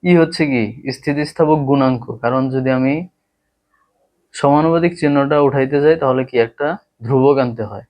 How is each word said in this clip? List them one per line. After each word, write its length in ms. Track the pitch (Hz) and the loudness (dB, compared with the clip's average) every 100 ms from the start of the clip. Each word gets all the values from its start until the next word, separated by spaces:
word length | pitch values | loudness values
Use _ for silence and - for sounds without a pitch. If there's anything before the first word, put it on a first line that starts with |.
ই 80 | 180 175 | 4 4
হচ্ছে 280 | 160 - 156 | 4 0 -2
কি 180 | 127 107 113 135 | 0 -4 -6 -10
স্থিতিস্থাপক 680 | 127 - 143 147 - 156 156 | -8 -6 -4 -6 -2 0 0
গুণাঙ্ক, 440 | 135 139 131 123 120 113 | 2 2 2 0 -6 -6
কারণ 200 | 117 131 131 | -2 -2 -2
যদি 200 | 131 131 | -2 -2
আমি 240 | 131 131 151 180 _ _ _ _ _ _ _ _ _ _ _ _ | 0 -2 -4 -8 _ _ _ _ _ _ _ _ _ _ _ _
সমানুপাতিক 600 | - 143 147 160 165 175 170 | -2 2 2 2 2 0 0
চিহ্নটা 400 | 151 143 139 147 | 0 0 2 2
উঠাইতে 380 | 143 139 135 143 | 2 0 0 2
যাই 140 | 147 165 | 2 2
তাহলে 240 | 131 131 127 | 0 -2 -2
কি 100 | 123 | -2
একটা 300 | 113 _ 147 180 _ _ | -2 _ -6 -6 _ _
ধ্রুবক 340 | 113 131 135 135 | -2 2 4 2
আনতে 260 | 123 113 | 0 -4
হয় 220 | 104 101 - | -10 -12 -18